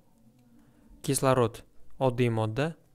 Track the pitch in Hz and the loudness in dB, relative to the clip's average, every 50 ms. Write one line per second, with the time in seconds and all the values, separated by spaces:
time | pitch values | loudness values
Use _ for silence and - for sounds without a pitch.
0 | _ _ _ _ _ - _ _ _ _ - - - _ _ _ _ - - - | _ _ _ _ _ -20 _ _ _ _ -20 -20 -20 _ _ _ _ -20 -20 -8
1 | - - 135 - 147 135 131 127 117 107 - - - - _ - - - - - | -4 -2 -2 2 2 2 4 4 2 2 0 -6 -16 -20 _ -18 -16 -14 -6 0
2 | 135 131 120 120 123 120 113 110 110 110 110 131 143 165 165 - _ _ _ | 0 0 2 2 0 0 2 0 -2 -2 -2 -2 -2 -2 -4 -8 _ _ _